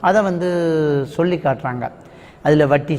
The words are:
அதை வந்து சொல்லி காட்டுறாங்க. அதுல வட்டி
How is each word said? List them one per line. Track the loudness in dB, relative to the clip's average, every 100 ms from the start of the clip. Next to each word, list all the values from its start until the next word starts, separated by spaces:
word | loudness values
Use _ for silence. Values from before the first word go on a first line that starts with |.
அதை | 0 2
வந்து | 2 0 -2 0 0 0 0 0 -2
சொல்லி | -2 -2 0
காட்டுறாங்க. | -2 -2 -4 -6 -8 -10 -20 -20 -20 -6
அதுல | 2 4 4
வட்டி | 2 0